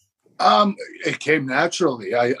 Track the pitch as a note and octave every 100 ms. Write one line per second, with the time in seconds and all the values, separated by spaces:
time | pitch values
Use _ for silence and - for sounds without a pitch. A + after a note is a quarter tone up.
0 | _ _ _ - - G#3+ G3+ G3 - -
1 | D#3+ C3 D3 D#3 C3+ C3 E3+ - E3 A#2+
2 | G2 A#2+ A#2+ -